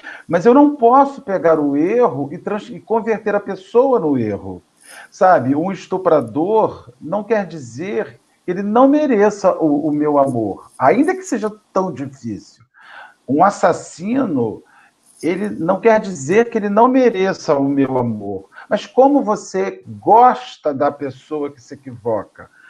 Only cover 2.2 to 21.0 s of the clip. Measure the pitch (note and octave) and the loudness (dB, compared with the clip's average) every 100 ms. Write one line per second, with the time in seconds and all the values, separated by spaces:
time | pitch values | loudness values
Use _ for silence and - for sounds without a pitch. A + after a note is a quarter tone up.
2.2 | C#3+ E3+ - G#3 G3+ G#3 - A3 G#3+ G#3 | -8 -8 -8 -8 -10 -14 -4 -4 -2 -4
3.2 | G#3+ G3+ G3+ F#3 - A#3 C4+ A#3+ D#3+ C3+ | -2 -4 -4 -12 -2 2 2 2 0 0
4.2 | G#2+ G2 F#2 F2+ _ _ _ - - - | -2 -4 -8 -14 _ _ _ -20 -14 2
5.2 | F#3+ E3+ B2+ C#3+ F3+ G3 - F#3 F3+ D#3 | 4 4 2 -2 -2 -6 -8 -4 2 0
6.2 | A2+ A2 F3 A3 E3 G2 - - D3 G3 | 0 -4 0 0 0 -4 -20 -18 -10 -8
7.2 | G#3 A3+ F3+ D#3+ B2 A2+ F#3 A3 G3 - | -4 -4 -4 -12 -14 -12 -8 -6 -8 -12
8.2 | _ _ - F3+ G3+ A3+ C4+ D4 D4+ G#3+ | _ _ -8 -6 0 4 4 4 2 2
9.2 | G#3 G3+ F#3+ F3 D#3+ D3 D#3 D3 D3+ C#3+ | 2 2 0 0 0 0 -2 -2 0 2
10.2 | C3+ B2 G#2+ F#2 - - C3 G#3 D4+ F#4 | 2 0 -4 -8 -14 -2 2 2 2 -2
11.2 | F#4 A#3 G#3 G#3 _ G3 F#3+ B2+ C#3 C3+ | -6 -6 -6 -8 _ -4 -4 -6 -12 -12
12.2 | A#2 G2 - _ _ _ - - - _ | -10 -10 -14 _ _ _ -20 -20 -20 _
13.2 | - C#3+ F#3+ - F#3+ - - - F#3+ B3+ | -4 2 2 2 0 0 -6 -12 -6 -4
14.2 | A#3+ C#3 A2+ E2+ _ _ _ _ _ _ | -2 -2 -4 -6 _ _ _ _ _ _
15.2 | D3+ F3+ G#3 - D#3+ F#3+ A3+ A3 G3 F3 | -4 -4 -6 -6 -4 0 2 2 0 -8
16.2 | C3 G3+ A#3 A3+ G3+ G3+ B3 C4 B3 F#3+ | -2 0 0 -2 0 2 4 4 2 2
17.2 | F#3+ - - C#3+ C#3 C#3 C3 C3 A#2+ G#2+ | -2 -2 -2 0 0 0 0 0 -2 -4
18.2 | G2+ F#2+ - - - G3+ - - C4+ C#4+ | -8 -10 -12 -18 -6 -6 -2 2 4 4
19.2 | G#3 G#3 - F#3+ G3 F#3+ A#2 G#2 C#3 F3+ | 0 -4 -6 -6 -6 -8 -16 -6 4 6
20.2 | - - - - D3+ C#3 C#3+ C#3 | 6 4 -6 -8 -4 -2 -2 -4